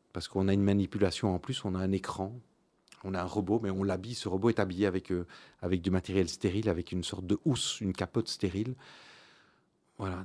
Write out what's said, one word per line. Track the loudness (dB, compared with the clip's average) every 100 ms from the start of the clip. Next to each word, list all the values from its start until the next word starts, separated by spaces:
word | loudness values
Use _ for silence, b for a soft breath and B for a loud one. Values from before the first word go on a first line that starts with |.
| _
parce | -10 -4
qu'on | 0 4
a |
une | 4
manipulation | 6 4 2 2 2 2 0
en | 0
plus, | -2 -4 -2
on |
a | -2
un | 0
écran, | 0 -2 -6 -6 -8 -18 _ _ _ _ -12
on | -4 -2
a |
un | -2
robot, | 0 2 2
mais | 2
on | 0
l'habille, | 0 -2 -4
ce | -6 -4
robot | 0 2
est | 2
habillé | 0 2 2
avec, | 2 -2
euh, | -4 -4 B B B
avec | -2 0
du | 2
matériel | 0 2 0 0
stérile, | 0 -2 0 0
avec | 0 -2
une | -4
sorte | -4 -4 -2
de | 0
housse, | 2 0 0 -2
une | -2
capote | -2 -2 -2 -2
stérile. | -2 -2 -2 -4 -6 b b b b b b b b b _ _ -8
Voilà, | -6 -4